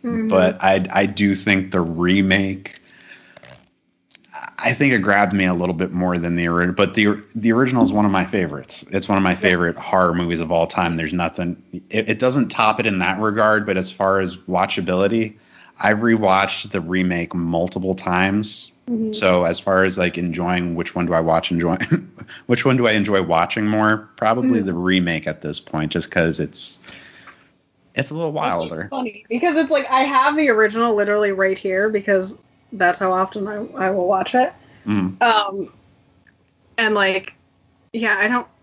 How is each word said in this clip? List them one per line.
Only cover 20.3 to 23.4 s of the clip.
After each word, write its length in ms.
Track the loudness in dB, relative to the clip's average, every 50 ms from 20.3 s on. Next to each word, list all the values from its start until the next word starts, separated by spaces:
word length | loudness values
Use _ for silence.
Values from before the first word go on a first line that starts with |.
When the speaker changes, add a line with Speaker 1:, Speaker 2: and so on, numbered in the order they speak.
| -4 -4 -2 -2 -2 -2 -2 -2 -4
Speaker 2:
which 180 | -4 -6 -6 -4
one 100 | -4 -2 0
do 60 | 2
I 60 | 0
watch, 320 | 2 2 2 0 0 0
enjoy, 260 | -2 0 2 0 0 0 0 0 0 -2 -2 -8
<laughs> 340 | -20 -20 -20 -20 -20 -20 -2
which 200 | -2 -2 2 2
one 120 | 2 2 4
do 100 | 2 2
I 40 |
enjoy 300 | 2 2 2 2 2 2 2
watching 420 | 2 2 2